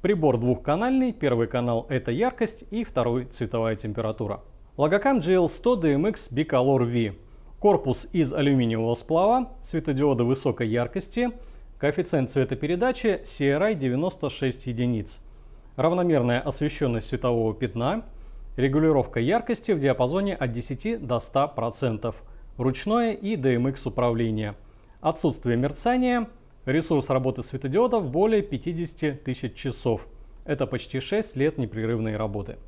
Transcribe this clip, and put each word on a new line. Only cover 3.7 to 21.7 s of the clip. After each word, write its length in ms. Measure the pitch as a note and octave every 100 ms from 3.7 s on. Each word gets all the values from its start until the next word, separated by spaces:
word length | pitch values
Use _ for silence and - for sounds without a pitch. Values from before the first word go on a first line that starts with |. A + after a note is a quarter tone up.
| A2
температура. 640 | A2+ G#2+ G#2+ A2 G#2 G2+ - - - -
Logacam 440 | D3+ G3+ C#4 B3+
G 120 | D#3+
L 140 | F#3 D#3+
сто 280 | - A#3+ A#3+
D 180 | E3
M 140 | C#3+ F#3+
X 220 | - -
Bicolor 520 | B2 D#3 C3+ B2+ C3+
V. 320 | A#2+ A#2+ A2 F#2 - - - -
Корпус 480 | G#3 F#3+ C3+ B2 -
из 180 | F3+ C#3
алюминиевого 600 | D#3 C#3+ C3+ A#2 A2+ A2+
сплава, 580 | A#2 - D#3+ G3 B3 A#3+ -
светодиоды 640 | - E3 D#3+ C3+ C#3+ B2
высокой 460 | A#2+ C3 C#3 A2+ A#2
яркости, 640 | A#2 A#2 F#3+ - - B3 A#3+ - - - -
коэффициент 540 | C#3 D3+ F3 D#3 B2+
цветопередачи 880 | C#3+ C3 C3 D3+ F3+ B3 B3+ A3+ F#3 -
C 240 | - C#3
R 140 | C#3+
I 120 | G#3 F#3+
девяносто 540 | C3 B2 F3+ F3 D3
шесть 380 | - C3+ A#2+ B2+
единиц. 540 | A#2 B2 A2+ - - - - - - - -
Равномерная 640 | D3+ F#3 F3 D3+ A#2+ A#2+
освещённость 680 | D3 - D3 - C#3 A2+ -
светового 460 | C3 B2+ A#2 A2
пятна, 520 | G#2+ A2+ G#2 B2 A3 - - - - - -
регулировка 640 | C3 D3 D#3+ C#3+ A#2+ A#2+
яркости 540 | A#2+ A3+ A#3 A3 -
в 60 | F3
диапазоне 560 | C#3 B2+ B2+ F3 G3 F#3+
от 180 | C3
десяти 420 | A#2 - C3 G#3+ A3+
до 240 | C3+ A#2+
ста 280 | - C3+ C#3+
процентов, 760 | - A#2